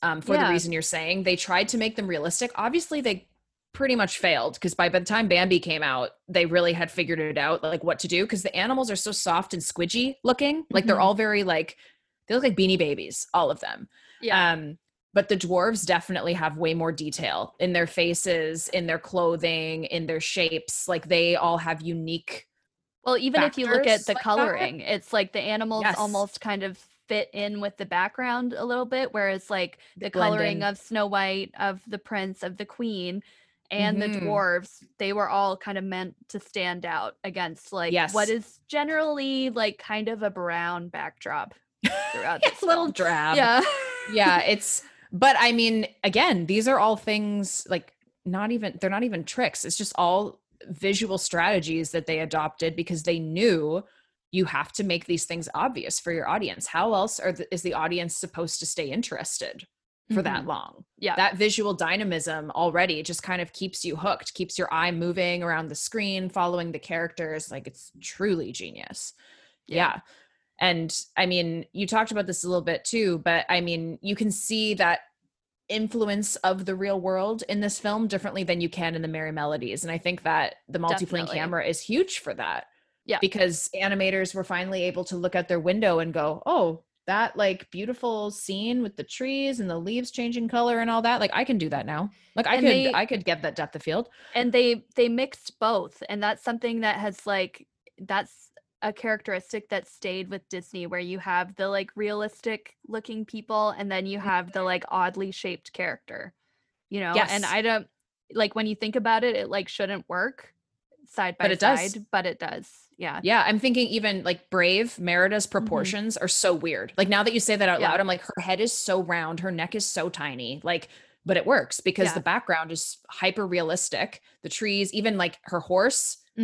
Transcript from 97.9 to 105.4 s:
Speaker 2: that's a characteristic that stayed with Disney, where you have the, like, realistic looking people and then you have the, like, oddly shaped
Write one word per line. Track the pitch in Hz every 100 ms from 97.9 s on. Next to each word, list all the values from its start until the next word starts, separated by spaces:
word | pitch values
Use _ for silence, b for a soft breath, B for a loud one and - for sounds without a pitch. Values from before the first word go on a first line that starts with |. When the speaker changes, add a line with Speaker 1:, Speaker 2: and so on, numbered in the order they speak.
| -
Speaker 2:
that's | 190 196 - _ _ _ _ -
a | 214
characteristic | 208 226 214 220 185 - 214 -
that | 196 185
stayed | - 196 185 185
with | 190 -
Disney, | 180 - 185 170
where | 180
you | 180 185
have | 190 175 185 190
the, | 196
like, | 196 196 208
realistic | 208 208 214 - 233 214 - _ -
looking | 220 220 220
people | 214 220 214 214 214
and | - 202
then | 185 190
you | 202
have | 196 180 180
the, | 190
like, | 185 180 -
oddly | 185 180 190 190
shaped | -